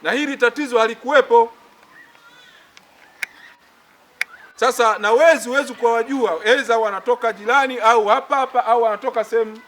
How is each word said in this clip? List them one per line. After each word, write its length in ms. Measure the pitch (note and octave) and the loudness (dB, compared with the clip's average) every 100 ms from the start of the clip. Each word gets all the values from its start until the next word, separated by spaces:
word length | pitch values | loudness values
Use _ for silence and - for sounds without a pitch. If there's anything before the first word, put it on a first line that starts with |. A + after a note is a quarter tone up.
na 100 | D#3 | -4
hili 260 | A#3+ D4 B3+ | -4 -4 -2
tatizo 420 | A#3+ B3+ C#4+ A#3+ | -2 -2 -4 0
halikuwepo. 720 | A3+ A3+ A#3+ D4 A3+ A#3 A#3 - _ _ _ - - _ - - - - _ - _ _ - _ - - - _ _ _ _ _ _ _ - - - - | 0 -4 0 0 4 2 2 -4 _ _ _ -20 -20 _ -20 -20 -20 -20 _ -20 _ _ -20 _ -16 -16 -20 _ _ _ _ _ _ _ -16 -16 -20 -4
Sasa 420 | B3 A#3+ A#3 G#3 | -2 2 0 0
na 140 | G#3 | 0
wezi, 380 | A#3 E4 D4 A3+ | 4 4 4 0
huwezi 240 | C4+ B3+ | -4 -4
kuwajua, 680 | B3 A#3 A#3 A#3 C#4 G#3+ E3 G#3+ | -2 0 0 -2 -4 -2 -2 0
aidha 320 | C4+ A3+ A3+ | 0 2 0
wanatoka 560 | G#3+ G3 A#3+ A#3+ A3+ | 0 -4 -4 -2 -2
jirani 460 | G3 G#3 C4+ C4+ B3+ | -4 0 0 0 0
au 260 | A3 A#3 G#3 | 2 2 2
hapa 280 | C4 C4 C#4 | 0 0 -4
hapa 300 | C4 B3 A3 | 0 -2 0
au 180 | A#3 | 2
wanatoka 400 | A3+ G#3 C4 A#3 | 0 -2 -4 -6
sehemu 380 | G#3+ A3+ A3 A3 | -2 -2 -4 -8